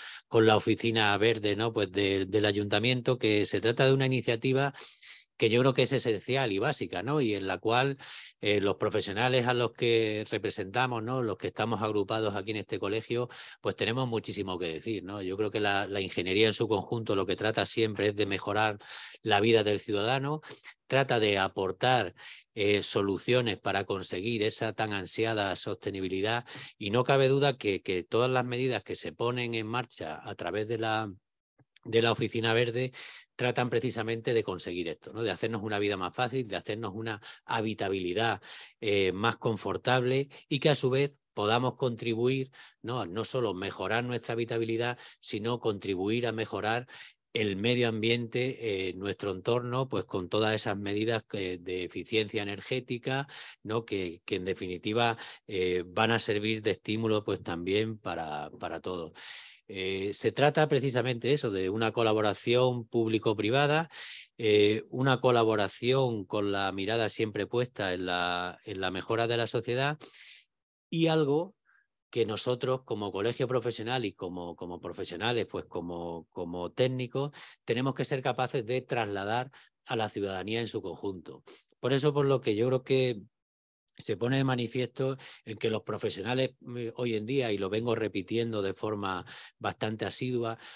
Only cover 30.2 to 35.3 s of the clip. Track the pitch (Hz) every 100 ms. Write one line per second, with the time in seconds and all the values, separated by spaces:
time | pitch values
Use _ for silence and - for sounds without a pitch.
30.2 | 104 98 85 101 107 117 113 110 104 92
31.2 | _ _ _ _ _ - 120 113 117 110
32.2 | 113 113 113 113 120 117 127 - - -
33.2 | - - 123 120 123 120 123 110 110 113
34.2 | 127 113 104 90 90 87 82 76 - 107
35.2 | 113